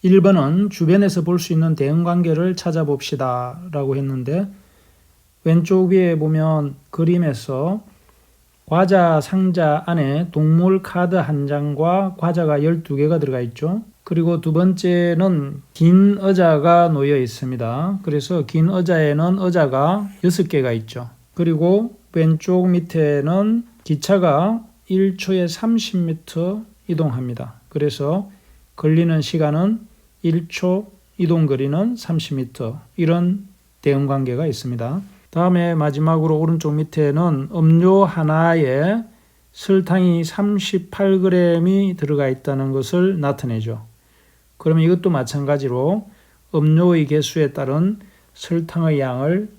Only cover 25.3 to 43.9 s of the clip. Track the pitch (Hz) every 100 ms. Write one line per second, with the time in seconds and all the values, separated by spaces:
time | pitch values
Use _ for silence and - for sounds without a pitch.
25.3 | 190 175 170 226 233 - 185 170 160 -
26.3 | 160 175 214 220 _ - 160 160 123 123
27.3 | 120 127 - _ 151 147 - 143 180 196
28.3 | - _ - _ - 156 160 170 160 -
29.3 | 165 151 151 190 226 - _ _ _ 170
30.3 | 165 165 - 180 185 208 _ _ - 175
31.3 | 165 156 135 139 151 220 240 - 165 -
32.3 | 135 123 - 117 135 - - 160 170 175
33.3 | 202 - _ _ _ 147 139 139 139 131
34.3 | 123 135 - 127 120 117 165 196 - _
35.3 | 165 180 180 170 165 151 143 156 165 160
36.3 | 156 160 165 156 151 156 - 147 147 175
37.3 | 143 139 170 160 165 180 196 190 165 156
38.3 | 156 165 165 139 131 165 226 226 _ _
39.3 | _ _ - - 196 185 185 180 170 165
40.3 | - 202 208 196 190 185 - 196 190 185
41.3 | 180 175 170 175 196 196 180 147 147 139
42.3 | 131 - 135 135 135 127 180 185 185 143
43.3 | 139 127 113 110 110 -